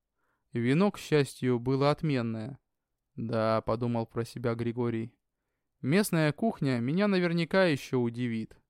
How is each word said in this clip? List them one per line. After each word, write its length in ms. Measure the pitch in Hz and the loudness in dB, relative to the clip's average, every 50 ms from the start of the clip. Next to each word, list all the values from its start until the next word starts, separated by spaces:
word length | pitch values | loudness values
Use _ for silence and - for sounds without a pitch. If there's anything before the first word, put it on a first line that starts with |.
| _ _ _ _ _ _ _ _ _ _ - | _ _ _ _ _ _ _ _ _ _ -4
Вино, 360 | 120 117 123 135 165 202 208 | 0 2 2 4 4 2 2
к 80 | - - | 0 -4
счастью, 600 | - - 156 147 139 - - - - 127 123 117 | -4 0 2 2 2 2 -2 -4 0 0 0 0
было 300 | 120 131 135 131 139 143 | 0 0 0 2 4 2
отменное. 680 | 147 - - 156 143 127 117 117 110 110 110 - 131 - _ _ _ _ _ _ _ _ _ _ _ | 2 2 0 -2 0 0 -2 -2 -4 -6 -8 -10 -12 -16 _ _ _ _ _ _ _ _ _ _ _
«Да», 460 | - 117 113 113 113 110 110 113 110 | -10 -6 -2 0 0 2 2 2 0
подумал 460 | - - 113 113 123 120 120 117 113 | 0 -2 -2 -2 -2 -2 -2 -2 -4
про 180 | - - 120 117 | -4 -4 -6 -6
себя 300 | - - 123 120 120 117 | -6 -6 -6 -4 -4 -2
Григорий, 600 | 113 117 117 110 120 120 120 113 113 113 117 _ _ _ _ _ _ _ _ _ _ _ _ _ _ | -2 -2 -4 -2 -2 -2 -2 -2 -4 -6 -8 _ _ _ _ _ _ _ _ _ _ _ _ _ _
«местная 500 | - 123 156 196 214 - - 160 156 151 | -2 2 2 2 2 2 2 2 2 2
кухня 480 | 143 - 226 226 - - 156 135 131 117 | 0 0 -2 -2 -2 0 -2 0 0 0
меня 260 | 117 131 156 185 208 | -2 -2 0 0 2
наверняка 580 | 208 196 180 175 175 170 170 170 - - 190 190 | 2 2 2 2 2 0 0 0 2 2 4 4
ещё 360 | 175 147 131 - - - 127 | 4 2 0 -2 -2 0 0
удивит. 560 | 120 120 117 117 123 120 113 113 110 - - _ _ | 0 0 -2 -4 -4 -4 -4 -4 -6 -8 -12 _ _